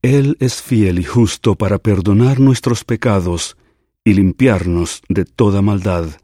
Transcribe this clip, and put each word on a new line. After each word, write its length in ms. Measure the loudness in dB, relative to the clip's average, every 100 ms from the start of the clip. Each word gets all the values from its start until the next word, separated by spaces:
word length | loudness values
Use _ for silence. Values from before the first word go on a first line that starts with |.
él 360 | 0 0 0 -2
es 240 | -4 -6
fiel 380 | -2 0 2 0
y 40 |
justo 520 | -2 2 0 0 -2 0
para 220 | -2 -2
perdonar 600 | 0 0 2 2 2 4
nuestros 460 | 2 2 0 -4
pecados 720 | -4 -4 0 -2 -2 -6 -8 -14 _ _ _ _
y 100 | 0
limpiarnos 880 | 2 2 2 0 0 0 -2 -4 -8 -6
de 160 | -4
toda 360 | -4 0 0 2
maldad. 600 | 0 -2 -2 -4 -6 -12